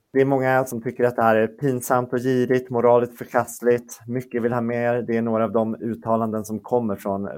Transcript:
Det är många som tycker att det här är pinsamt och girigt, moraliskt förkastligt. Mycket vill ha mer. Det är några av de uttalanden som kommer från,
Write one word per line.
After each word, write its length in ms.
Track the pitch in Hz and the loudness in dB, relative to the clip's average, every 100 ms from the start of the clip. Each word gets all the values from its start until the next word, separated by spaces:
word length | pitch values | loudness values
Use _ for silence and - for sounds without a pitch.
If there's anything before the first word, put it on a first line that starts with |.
| _ | _
Det 80 | 135 | 0
är 40 | 135 | 2
många 400 | 139 131 131 131 | 2 2 2 0
som 180 | 117 | -4
tycker 220 | 123 120 120 | -6 0 0
att 120 | 120 | 2
det 60 | |
här 140 | 113 110 | 4 4
är 100 | 110 | 2
pinsamt 680 | - 143 123 - 127 123 | -2 -4 -2 0 0 0
och 60 | 127 | -2
girigt, 520 | 127 127 120 127 127 | 0 2 2 0 0
moraliskt 480 | 120 120 120 120 - | 2 4 6 4 -4
förkastligt. 800 | 117 127 117 - 120 120 120 - 110 | -4 -2 -2 -2 2 2 0 -16 -8
Mycket 360 | 123 120 120 | -8 -6 -4
vill 100 | 117 | -2
ha 80 | 123 | -2
mer. 420 | 117 120 120 123 | -2 -2 0 0
Det 140 | 110 113 | -2 -2
är 60 | |
några 220 | 113 110 113 | 0 0 0
av 80 | |
de 220 | 107 110 113 | 0 -2 -4
uttalanden 720 | 120 110 113 113 113 107 104 | -6 -6 -2 -2 0 -4 -6
som 160 | 107 | -8
kommer 360 | - 123 113 98 | -2 -2 -2 -4
från, 320 | 104 98 98 | -4 -4 -6